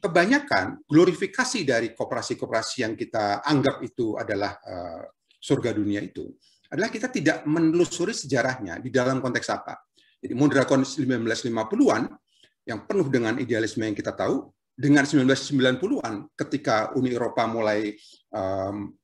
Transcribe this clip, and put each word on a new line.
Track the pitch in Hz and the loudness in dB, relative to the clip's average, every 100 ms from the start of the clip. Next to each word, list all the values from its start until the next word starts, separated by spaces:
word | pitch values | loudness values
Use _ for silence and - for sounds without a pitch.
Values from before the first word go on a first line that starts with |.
Kebanyakan | 196 170 180 285 - 101 95 - | 4 4 6 4 2 0 0 -8
glorifikasi | - 151 180 165 190 - 247 233 | 4 6 6 4 -4 -2 -2 0
dari | 143 117 113 - | 2 2 0 -4
koperasi-koperasi | 110 123 117 120 123 113 113 - | -6 -4 -4 -6 -2 -2 -2 -4
yang | 113 | -4
kita | 107 113 113 104 101 | -4 -4 -2 0 -2
anggap | 147 147 131 - | 2 2 2 0
itu | 120 - 117 104 | -10 -4 -4 -4
adalah, | 110 101 101 95 | -4 -2 -2 -6
eh, | 104 92 87 85 - _ _ _ | -12 -10 -10 -12 -16 _ _ _
surga | - 135 113 | -2 0 0
dunia | 107 104 101 | -2 0 -2
itu, | 92 - - - _ _ _ | -4 -12 -14 -16 _ _ _
adalah | 139 220 | -4 -4
kita | 220 254 | -4 -4
tidak | 233 151 151 147 | 0 0 0 0
menelusuri | 160 160 165 170 - 175 | 2 4 4 2 0 -4
sejarahnya | 240 135 135 127 123 101 82 | -4 -2 0 0 -4 -8 -10
di | 123 | -2
dalam | 120 123 131 | 0 2 0
konteks | 127 113 - | -2 -2 -2
apa. | 104 - - _ _ _ _ | -6 -6 -14 _ _ _ _
Jadi | - 120 | -8 2
Mondragon | 147 135 127 135 | 4 4 4 2
sembilan | 131 - 127 123 | 2 -2 0 0
belas | 113 113 123 | 0 -2 -2
lima | 113 110 | -4 -4
puluhan | 214 262 113 - - _ _ _ _ - | 2 2 2 -2 -8 _ _ _ _ -10
yang | 113 | -10
penuh | - 202 139 | -4 0 2
dengan | 131 113 120 | 2 0 -2
idealisme | - 110 110 - | -2 -2 -2 -2
yang | 110 104 | -4 -4
kita | 107 | -6
tahu, | - 101 226 - _ _ - | -2 -2 -2 -4 _ _ -4
dengan | 139 143 135 | 4 6 6
sembilan | 151 131 | 4 4
belas | 135 - | 2 2
sembilan | 143 127 127 | 2 2 2
puluhan | 190 254 117 104 - - | -2 -2 -2 -8 -10 -10
ketika | 156 143 - 110 110 135 | -6 -4 0 0 0 0
Uni | 127 | 0
Eropa | 120 117 - 113 | 0 -2 0 -2
mulai, | 113 107 104 107 104 - - _ | 0 0 0 -2 -8 -18 -20 _
em, | 107 95 95 95 104 101 - | -6 -4 -2 -4 -6 -10 -14